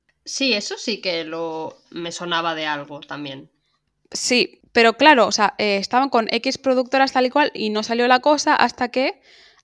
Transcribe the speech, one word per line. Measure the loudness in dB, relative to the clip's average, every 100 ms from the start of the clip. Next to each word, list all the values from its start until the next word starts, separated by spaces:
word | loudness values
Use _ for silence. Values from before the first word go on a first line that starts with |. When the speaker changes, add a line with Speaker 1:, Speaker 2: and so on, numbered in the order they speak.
| _ _
Speaker 1:
Sí, | -14 -4 -2
eso | -2 -4 -8
sí | -8 -6
que | -4 -6
lo, | -6 -8 -8 -8 -10 -14 _
me | -12 -12
sonaba | -10 -4 -2 -2
de | -4 -4
algo | -6 -8 -16
también. | -14 -12 -12 -14 -18 _ _ _ _ _ _
Speaker 2:
Sí, | -8 -2 0 0 _ _
pero | 2 2 4
claro, | 6 6 4
o |
sea, | 2 0 0
eh, | -2 -2
estaban | 0 0 2
con | 0 0
X | -2 -2 -2
productoras | 0 0 2 2 2
tal | 2 0
y |
cual | 2 0
y | 0 -4
no | -4
salió | -2 0 4
la | 4
cosa | 4 2 2
hasta | 2 2 0 -4
que | -2 -2 -4 _ -20 -20 _